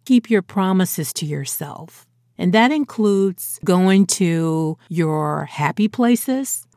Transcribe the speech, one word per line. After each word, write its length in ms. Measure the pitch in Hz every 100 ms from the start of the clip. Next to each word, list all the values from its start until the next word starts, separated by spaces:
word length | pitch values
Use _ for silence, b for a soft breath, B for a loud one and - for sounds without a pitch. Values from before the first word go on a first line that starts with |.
| -
keep 240 | 247 -
your 140 | 214
promises 680 | 185 202 190 190 180 - 151
to 120 | - 151
yourself. 800 | 147 135 - 147 - 165 - _ _ _ -
And 160 | 175
that 180 | 214 247
includes 880 | 302 285 - 214 196 196 180 - - -
going 400 | 180 190 190 190 -
to 560 | 180 165 165 160 156 160 -
your 580 | 170 160 156 151 151 147
happy 420 | - 147 - 208
places 800 | - 240 240 - 262 269 - -